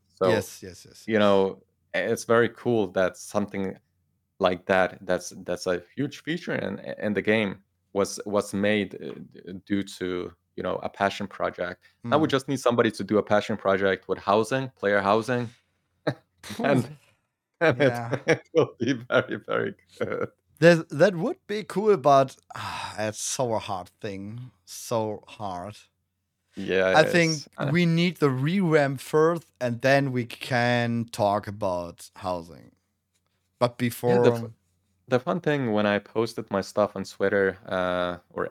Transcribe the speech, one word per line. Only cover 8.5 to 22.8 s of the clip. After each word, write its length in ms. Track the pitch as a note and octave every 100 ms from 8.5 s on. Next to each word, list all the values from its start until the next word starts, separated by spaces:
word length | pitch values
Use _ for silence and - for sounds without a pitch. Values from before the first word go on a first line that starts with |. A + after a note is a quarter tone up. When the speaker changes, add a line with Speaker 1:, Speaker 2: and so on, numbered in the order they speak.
Speaker 1:
made, 400 | G2 G#2 G#2+ F#2+
uh, 200 | - D2+ - -
d-, 200 | - - F#2 -
due 160 | G2+ G2 -
to, 340 | F2+ F2+ F2+ - _ -
you 60 |
know, 140 | F#2 F#2
a 60 | -
passion 380 | - G2 - G2+
project. 580 | - F2+ - F2+ F2+ _ _
Now 140 | A#2+ C#3+
we 80 | D3+
Speaker 2:
Mm. 40 |
Speaker 1:
just 180 | C3+ C#3
need 120 | C3+
somebody 300 | B2 A#2+ A2+
to 100 | -
do 140 | G2 G#2
a 40 |
passion 340 | - G#2 - G#2
project 500 | G2 G2 G2 F#2+ -
with 100 | F#2
housing, 520 | - G#2 A2 C3 C3 -
player 200 | G2+ G2+
housing, 500 | G2 A2 A2+ B2 A#2 - _ _ _ _ -
<laughs> 0 | - _ _ - G3+
and, 220 | B3+ C#4
Speaker 2:
Phew. 120 | A#2+ D3+ _ _ _ _ _ -
Speaker 1:
and 220 | D#3+ B2+
it, 100 | C#3
Speaker 2:
Yeah. 240 | A#2+ A#2 C3+
Speaker 1:
<laughs> 40 | -
it 160 | D#3+ -
will 200 | D#3+ C#3 -
be 140 | A#2+
very, 440 | B2+ A#2+ B2+ - A2 -
very 280 | A2+ A2+ - _ -
good. 300 | G2 G#2 - _ _ -
Speaker 2:
That, 280 | E3 E3+ -
that 260 | C#3 F#3+ F3
would 220 | A3 - -
be 160 | G#3
cool, 320 | - F#3 G#3+ F#3
but, 400 | C3+ C#3 C3+ - -
ah, 400 | - G#2+ -